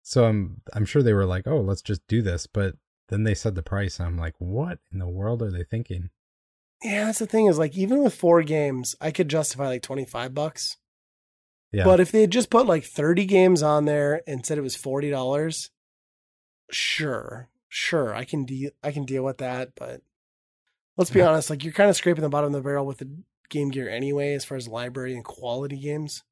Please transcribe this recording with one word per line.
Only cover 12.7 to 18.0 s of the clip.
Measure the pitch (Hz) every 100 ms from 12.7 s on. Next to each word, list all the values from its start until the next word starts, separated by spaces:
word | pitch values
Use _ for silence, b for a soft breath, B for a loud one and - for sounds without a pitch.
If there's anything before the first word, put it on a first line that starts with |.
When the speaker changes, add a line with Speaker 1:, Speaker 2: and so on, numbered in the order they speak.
| 165
Speaker 2:
thirty | - - 147 170 190
games | 190 185 170
on | 151 151 147
there | 147 143 156 165
and | 135 -
said | 151
it |
was | 135 -
forty | 139 135 147
dollars, | 139 127 143 160 156 - _ _ _ _ _ _ _ _ _ _
sure, | - - - 156 117 - 113 127 _ _
sure, | - - 165